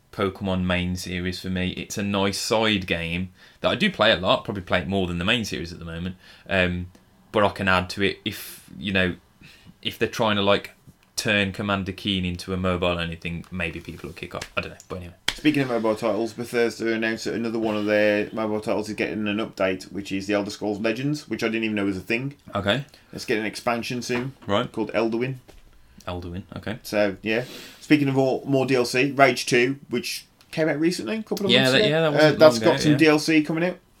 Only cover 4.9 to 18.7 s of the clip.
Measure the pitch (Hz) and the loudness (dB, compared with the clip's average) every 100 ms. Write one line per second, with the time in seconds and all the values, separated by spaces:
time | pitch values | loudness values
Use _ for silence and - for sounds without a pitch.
4.9 | 98 90 87 90 120 101 65 85 87 85 | 0 0 -2 0 0 -2 -6 -8 -10 -12
5.9 | 82 92 92 - - - 95 90 90 90 | -8 -8 -8 -18 -18 -2 2 2 0 -6
6.9 | - _ _ _ 110 101 - 98 92 90 | -12 _ _ _ 2 2 2 2 2 2
7.9 | - 98 - 107 98 - - - - 92 | -2 -2 0 -6 -8 -14 -18 -20 -10 -4
8.9 | 95 92 85 _ _ - - - - 113 | 0 0 -2 _ _ -20 -20 -20 -10 -8
9.9 | - 113 - 110 104 101 101 - - - | -2 -2 0 0 2 4 2 0 -20 -20
10.9 | - _ - 117 104 95 92 104 98 92 | -20 _ -6 0 2 0 -2 -2 -2 -2
11.9 | 92 107 95 90 87 - 92 92 90 90 | -6 -2 -2 -2 -4 -4 -2 0 0 0
12.9 | 87 85 82 85 85 - 92 85 76 - | -2 -4 -6 -8 -10 -10 -8 -6 -8 -12
13.9 | 82 - - - - - - - 82 - | -14 -14 -12 -10 -10 -8 -8 -8 -12 -12
14.9 | 90 87 - - - 156 147 127 117 110 | -12 -12 -8 -6 0 0 2 0 0 0
15.9 | 107 117 101 117 113 117 120 117 - 113 | 0 0 0 -2 -6 -4 0 0 0 -2
16.9 | 110 113 113 107 101 117 113 110 107 104 | 0 -2 -4 -4 -4 -2 -2 0 0 2
17.9 | 104 104 104 104 113 110 107 113 | 2 4 2 0 -4 -2 -2 -2